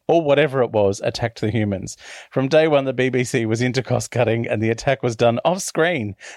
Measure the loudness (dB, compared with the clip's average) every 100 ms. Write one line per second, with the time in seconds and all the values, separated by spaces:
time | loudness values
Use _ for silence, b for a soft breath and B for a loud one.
0 | 0 2 4 4 2 2 0 2 2 0
1 | -4 -4 -6 -4 -2 0 -2 -4 -8 -14
2 | B B B -4 2 4 4 2 2 0
3 | 0 0 0 0 0 0 0 -2 -2 -4
4 | -2 0 0 0 -2 -2 0 0 -2 -2
5 | -2 0 2 2 0 -2 -4 -2 0 -2
6 | -6 -10 B